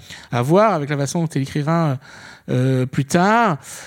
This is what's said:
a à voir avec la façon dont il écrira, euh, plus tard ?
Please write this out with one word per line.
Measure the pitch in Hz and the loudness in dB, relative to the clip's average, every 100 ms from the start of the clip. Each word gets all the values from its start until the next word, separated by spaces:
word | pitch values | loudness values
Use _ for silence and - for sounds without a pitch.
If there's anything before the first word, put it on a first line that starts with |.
| - - - | -14 -20 -6
a | 120 | -2
à | |
voir | 127 185 220 | 2 4 4
avec | 170 143 | 0 -2
la | 143 | -4
façon | 139 175 | -2 -2
dont | 160 | -2
il | 143 | -4
écrira, | 135 156 143 170 160 131 - - - - - | -4 -4 -2 0 0 -2 -8 -20 -20 -18 -4
euh, | 127 131 127 127 | 0 0 0 -2
plus | - | -4
tard ? | 135 175 190 226 226 147 - - | 0 2 4 4 2 0 -6 -18